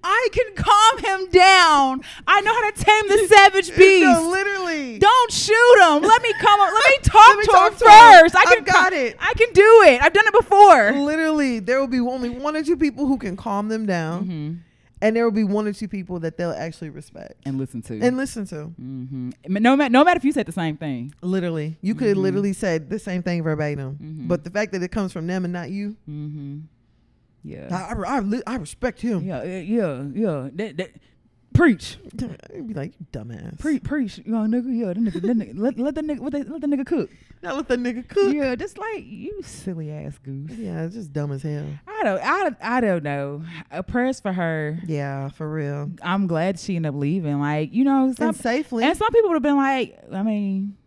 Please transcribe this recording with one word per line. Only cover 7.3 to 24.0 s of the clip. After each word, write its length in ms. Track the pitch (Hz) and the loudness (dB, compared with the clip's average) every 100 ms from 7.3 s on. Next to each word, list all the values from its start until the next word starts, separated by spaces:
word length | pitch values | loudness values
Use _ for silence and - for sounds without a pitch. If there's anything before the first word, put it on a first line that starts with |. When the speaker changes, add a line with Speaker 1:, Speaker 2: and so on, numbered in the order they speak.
| 415 | 8
Speaker 2:
me 40 | |
Speaker 1:
to 60 | 415 | 4
Speaker 2:
talk 200 | 370 403 | 4 4
Speaker 1:
him 40 | - | 4
Speaker 2:
to 60 | |
him. 360 | 453 427 466 370 | 10 12 12 12
Speaker 1:
first. 140 | 330 | 10
I 60 | 359 | 6
Speaker 2:
I've 60 | 381 | 4
Speaker 1:
can 80 | 453 | 2
Speaker 2:
got 280 | 381 370 370 | 2 2 2
Speaker 1:
co-, 60 | 349 | -2
Speaker 2:
it. 200 | 240 - | -6 -4
Speaker 1:
I 140 | 415 | -6
can 200 | 466 466 | -2 2
do 280 | 359 427 453 | 6 8 10
it. 160 | 359 247 | 8 6
I've 120 | 294 | 2
done 120 | 392 440 | 2 2
it 60 | |
before. 580 | 415 - 403 403 320 208 | 2 2 8 8 8 4
Speaker 2:
Literally, 680 | 277 285 311 311 302 277 233 | 0 -2 -2 -2 -2 -2 -4
there 200 | 190 262 | -4 -4
will 80 | 269 | -2
be 120 | 254 | -4
only 300 | 240 254 240 | -4 -6 -8
one 260 | 247 294 | -8 -8
or 80 | 311 | -6
two 140 | 294 302 | -4 -2
people 280 | 294 247 | -2 -2
who 120 | 277 269 | -4 -4
can 180 | 202 | -6
calm 320 | 147 226 202 214 | -10 -8 -6 -6
them 180 | 220 | -6
down. 380 | 214 175 160 175 | -4 -6 -6 -8
Speaker 1:
Mm-hmm. 300 | 185 160 151 170 _ _ _ _ | -10 -10 -10 -12 _ _ _ _
Speaker 2:
And 140 | 214 226 | -2 0
there 80 | |
will 60 | 233 | -2
be 120 | 208 | -2
one 240 | 208 208 214 | -2 -4 -6
or 60 | |
two 160 | 196 208 | -8 -12
people 300 | 202 180 180 | -12 -12 -10
that 160 | 160 160 | -10 -8
they'll 140 | 170 | -10
actually 380 | - 165 - 156 | -8 -12 -14 -18
respect. 440 | - - - - - | -18 -20 -20 -20 -16
Speaker 1:
And 120 | 139 135 | -10 -8
listen 240 | 135 117 | -8 -12
to. 160 | 107 110 | -12 -4
Speaker 2:
And 140 | 240 | -4
listen 300 | 254 269 233 196 | -4 -10 -12 -14
to. 240 | 156 151 165 | -14 -16 -18
Speaker 1:
Mm-hmm. 480 | 127 131 131 131 123 - - | -16 -14 -12 -12 -12 -14 -8
No 280 | 196 233 | 0 2
ma-, 140 | 277 277 | 2 2
no 160 | 247 | 4
matter 120 | 330 349 | 4 2
if 60 | |
you 80 | 277 | -2
said 140 | 302 | -4
the 80 | 165 | -6
same 240 | 180 160 151 | -6 -8 -8
thing. 360 | 156 127 123 _ | -10 -10 -12 _
Speaker 2:
Literally. 560 | 180 190 175 160 151 160 | -6 -6 -4 -6 -10 -8
You 140 | 185 | -8
could 120 | 226 240 | -4 -2
have 80 | |
Speaker 1:
Mm-hmm. 80 | 196 | -2
Speaker 2:
literally 300 | 190 190 202 | -2 -2 -4
said 360 | 185 202 160 139 | -4 -4 -6 -8
the 100 | 208 | -12
same 240 | - 180 | -8 -8
thing 200 | 175 170 | -6 -6
verbatim. 520 | 160 151 151 143 135 143 | -6 -6 -6 -8 -12 -14